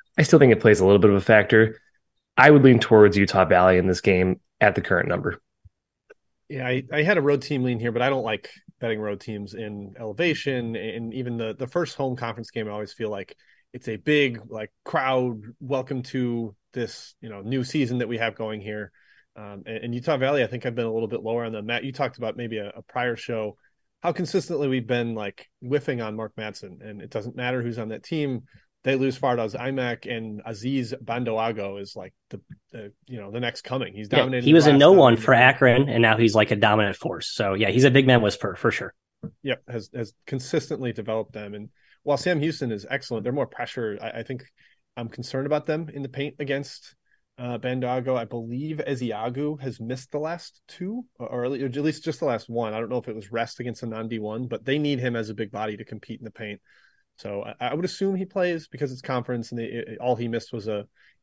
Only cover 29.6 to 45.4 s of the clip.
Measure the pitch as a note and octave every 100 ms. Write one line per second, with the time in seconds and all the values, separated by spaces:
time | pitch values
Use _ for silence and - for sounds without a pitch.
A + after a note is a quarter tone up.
29.6 | B2+ C3+ B2 A#2 - A#2 A2 G#2 A2+ G#2
30.6 | B2 C3+ A2+ B2+ A2+ A#2+ A#2+ A2 A2+ G#2+
31.6 | G2 G2 G2+ - F#2+ _ _ F#2+ - -
32.6 | _ A#2 G2+ - _ B2 G2 A#2 B2 -
33.6 | - C3+ F#2+ G2+ G#2 C3 B2+ B2+ B2 D#3+
34.6 | D3+ C#3 D3+ F#3+ B2+ A2+ - A#2+ B2+ C3
35.6 | C3 A#2+ C#3+ A#2 A2+ A2 A2+ G#2+ G#2+ G#2
36.6 | G#2+ G#2+ G2+ F#2+ - - - - G2+ G2
37.6 | G#2 A#2 C3+ C3+ C3 B2 G#2 - G2+ F2+
38.6 | A#2 - - - _ _ - - C#3 A#2+
39.6 | - A#2+ F#2 A#2+ A2+ _ - C3+ - D#3+
40.6 | - - B2+ A2+ G#2+ A2 G#2+ G#2+ G#2 G#2
41.6 | G#2+ _ _ _ C#3+ C3+ F3+ E3 D#3+ D#3
42.6 | B2+ G#2 G#2 C#3 - A2+ A#2 C#3 A#2+ -
43.6 | A#2+ C3 A2 G2+ A2 A2+ A2+ B2+ - _
44.6 | _ _ _ - A#2 - A#2+ C3